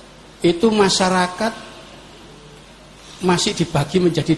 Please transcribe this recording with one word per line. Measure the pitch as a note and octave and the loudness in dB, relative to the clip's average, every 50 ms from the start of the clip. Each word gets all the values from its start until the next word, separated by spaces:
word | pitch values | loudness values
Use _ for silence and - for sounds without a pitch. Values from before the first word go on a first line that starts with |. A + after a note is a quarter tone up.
| - - - - - - - - | -20 -20 -20 -20 -20 -20 -8 -2
itu | - E3+ E3+ - - A3+ | 0 0 2 2 2 2
masyarakat | G#3+ G#3+ G3 F#3 - - F#3+ F#3 F#3 F#3 F3+ F3 - - G#3+ A#3 - - - - - - - - - - - - - - - - - - - - - - - - - - - - - - - - - - | 4 4 2 2 2 2 2 2 2 2 0 -2 -2 -4 -4 -6 -6 -8 -16 -20 -20 -20 -20 -20 -20 -20 -20 -20 -20 -20 -20 -20 -20 -20 -20 -20 -20 -20 -20 -20 -20 -20 -20 -20 -20 -20 -20 -20 -10 -4
masih | F#3 F3+ F3 E3+ - - - | 0 0 0 2 0 -2 -2
dibagi | - E3 - - C#3+ D3 - - F#3 | -2 -2 -2 -2 -2 -2 0 0 2
menjadi | F3+ E3+ E3 D#3 C#3+ - D#3 | 2 2 0 0 0 0 0